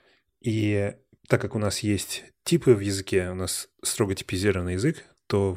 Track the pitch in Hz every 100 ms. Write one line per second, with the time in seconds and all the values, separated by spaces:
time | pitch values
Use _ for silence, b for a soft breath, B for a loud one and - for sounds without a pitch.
0 | B B B _ 117 110 104 101 101 -
1 | _ _ - 120 104 110 104 - 104 98
2 | - - - _ - 170 - 110 101 98
3 | - 98 90 92 90 - - _ - -
4 | 104 95 - 92 101 95 90 90 131 165
5 | - _ - 101 98